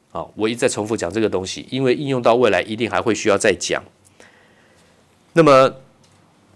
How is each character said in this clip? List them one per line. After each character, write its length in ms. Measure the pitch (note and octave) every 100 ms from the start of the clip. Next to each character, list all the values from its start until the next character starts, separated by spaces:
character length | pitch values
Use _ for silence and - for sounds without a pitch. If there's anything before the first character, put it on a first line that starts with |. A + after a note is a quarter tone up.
| _
哦， 200 | E2 D#2+
我 140 | - G#2+
一 60 |
直 60 | A#2+
在 80 | B2+
重 180 | - G#2+
复 100 | A2+
讲 160 | E2+
这 80 | G2+
个 80 | G#2
东 180 | G2 F#2
西， 200 | - -
因 120 | B2+
为 120 | C3
应 140 | B2 C#3+
用 140 | C3
到 140 | A#2+ A#2
未 120 | A#2+
来 140 | F#2
一 120 | E2+
定 140 | G#2+ A2
还 140 | F#2+
会 120 | G#2
需 140 | G#2 G#2+
要 80 | G2
再 160 | A2
讲。 320 | F2+ - D2 - _ _ _ - _ _ _ _ _ _ _ _ _ _
那 80 | E3
么 340 | D#3 C3+ C3 - - _ _ _ _ _ _